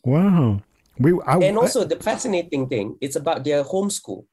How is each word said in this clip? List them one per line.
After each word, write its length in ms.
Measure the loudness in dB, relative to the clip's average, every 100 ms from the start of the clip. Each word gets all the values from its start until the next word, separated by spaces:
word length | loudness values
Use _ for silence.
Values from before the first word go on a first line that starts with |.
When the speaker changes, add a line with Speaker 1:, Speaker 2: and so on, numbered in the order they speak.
| 2
Speaker 1:
Wow. 560 | 2 4 4 4 0 -6 _ _ 0
We, 140 | 2 2 2
I, 80 | 2
Speaker 2:
And 180 | 2 2
Speaker 1:
I 40 |
Speaker 2:
also 220 | 0 0
the 140 | -2 -2
fascinating 680 | -4 -4 -2 -4 -2 -4 -2
thing, 280 | -4 -4 -8
it's 140 | -8 -4
about 260 | -4 -2
their 200 | 0 -2 0
homeschool. 600 | -2 -2 -6 -10 -14 -14